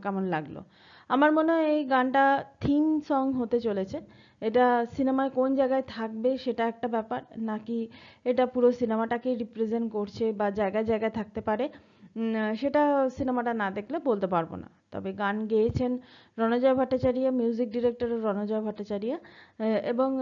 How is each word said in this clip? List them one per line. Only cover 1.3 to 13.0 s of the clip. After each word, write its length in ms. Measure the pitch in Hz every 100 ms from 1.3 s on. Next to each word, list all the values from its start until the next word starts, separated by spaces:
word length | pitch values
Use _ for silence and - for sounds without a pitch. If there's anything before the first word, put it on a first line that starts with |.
মনে 200 | 311 320
হয় 140 | 330 311
এই 200 | 302 262
গানটা 600 | 262 254 269 269 277 - -
থিম 400 | 277 294 311 311 302
সং 260 | 269 269
হতে 260 | 254 233 240
চলেছে। 420 | 233 202 190 311 - - - _
এটা 440 | 226 240 247 240 233
সিনেমায় 440 | - 262 269 269
কোন 260 | 254 262 269
জায়গায় 260 | 262 269 262
থাকবে 500 | 208 220 220 247 262
সেটা 300 | 254 226 226
একটা 200 | 233 240
ব্যাপার, 340 | 226 220 254 262 220
নাকি 500 | 220 214 214 233 226 - - - 247
এটা 200 | 247 240
পুরো 260 | 247 247
সিনেমাটাকে 640 | 240 226 220 226 240 254 240
রিপ্রেজেন্ট 560 | 220 214 220 233 226
করছে 400 | 208 202 - 220
বা 200 | 208 208
জায়গায় 320 | 196 196 208
জায়গায় 280 | 220 214 220
থাকতে 300 | 220 208 220
পারে, 280 | 214 214 285 - - _ 202 220
উম, 380 | 226 220 214 220
সেটা 540 | 277 294 294 277